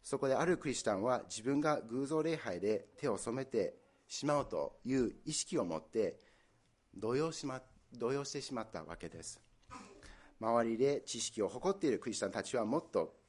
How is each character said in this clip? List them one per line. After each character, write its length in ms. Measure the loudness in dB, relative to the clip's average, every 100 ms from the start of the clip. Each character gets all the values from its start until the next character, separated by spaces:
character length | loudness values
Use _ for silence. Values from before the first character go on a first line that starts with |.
そ 140 | -4 -2
こ 80 | 2
で 80 | 4
あ 80 | 4
る 120 | 2
ク 100 | 0
リ 80 | -2
ス 80 |
チ 60 | 0
ャ 80 | 2
ン 60 |
は 180 | 2 0 -2
自 140 | -6
分 180 | 0 2
が 180 | 4 2
偶 260 | 0 -4 0
像 160 | 0
礼 120 | 0 0
拝 240 | -2 0
で 280 | 2 2 -2 -4
手 100 | -2
を 100 | 0
染 180 | -2 -4
め 100 | -2
て 300 | 0 0 -2 _ _ _
し 180 | -4 2
ま 160 | 2
う 80 | 2
と 280 | -2 -2 -4
い 120 | -2 2
う 180 | 2 0 -6
意 60 |
識 260 | -6 -2 -2
を 80 | 0
持 120 | -2
っ 40 |
て 360 | -4 0 0 0 -16 _ _ _ _ _ _ -6
動 200 | -2 0
揺 160 | 0
し 140 | -4 -6
ま-、 160 | -8 -10 -20 _ -4
動 140 | -2
揺 120 | 0
し 80 | -2
て 100 | -6
し 120 | -6
ま 100 | -6
っ 40 | -4
た 120 | -8
わ 140 | -8 -10
け 120 | -10
で 140 | -10
す。 160 | -14 -14 _ _ _ -18 -16 -20 -20 -20 -20 -6
周 300 | 2 4 4
り 80 | 4
で 240 | 4 2 -2
知 160 | -6
識 200 | -4 0
を 60 | 0
誇 280 | 0 -2 0
っ 40 |
て 80 | 2
い 40 |
る 80 | 2
ク 100 | 0
リ 60 | -2
ス 40 |
チ 60 | -2
ャ 20 |
ン 40 |
た 120 | -2
ち 140 | -2 0
は 80 | 2
も 140 | 0
っ 40 | 0
と 220 | 0 0 -4